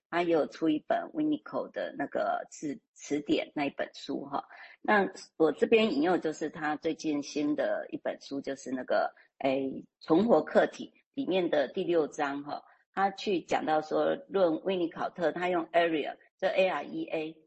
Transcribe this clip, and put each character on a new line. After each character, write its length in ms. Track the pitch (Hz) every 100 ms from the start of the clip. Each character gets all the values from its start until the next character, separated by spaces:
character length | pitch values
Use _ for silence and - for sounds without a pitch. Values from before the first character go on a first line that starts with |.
| -
他 120 | 170
也 100 | 170
有 140 | 160 123
出 220 | - 160
一 100 | 156
本 280 | - 120 87
Winnico 580 | - 302 302 - - -
的 240 | - 87 -
那 100 | -
个 400 | 123 104 73 -
字， 300 | - 147 - _
词 260 | - - 147
典 320 | 156 151 -
那 120 | 151 139
一 40 |
本 180 | - -
书 300 | - - 135
哈。 200 | 139 143 - - - -
那 260 | - 208 190 - - -
我 160 | 156
这 140 | - 226
边 280 | 220 220
引 80 | 143
用 180 | 175 170
就 120 | 160
是 180 | 151 151
他 240 | 165 151 147
最 180 | 165
近 280 | - 156 143
新 320 | 139 151 147
的 320 | 143 110 95 -
一 60 | -
本 240 | 104 -
书， 200 | - 139
就 160 | 139 135
是 160 | 127
那 100 | 131
个， 300 | - 104 69 _ _ -
诶， 480 | 139 135 135 151 - _
存 260 | - 160 233
活 160 | 156
课 240 | - - 151
题 260 | - - _ _
里 120 | 139 139
面 220 | 185 170
的 200 | 151 123
第 160 | 196
六 220 | 170 170 143
章 340 | - 139 143
哈， 180 | 143 135 - _ _
他 180 | 190 196
去 300 | 196 220 175
讲 240 | - - 156
到 140 | 156
说， 340 | 151 156 156 160 -
论 340 | 190 170 156
温 160 | 185 185
尼 100 | 165
考 220 | - -
特， 220 | - 156
他 160 | 175 180
用 180 | 175 160
area， 440 | 170 170 156 - - _ -
就 80 | 185
A 220 | - 185
R 160 | 147
E 200 | 131 160 -
A， 300 | 160 156 -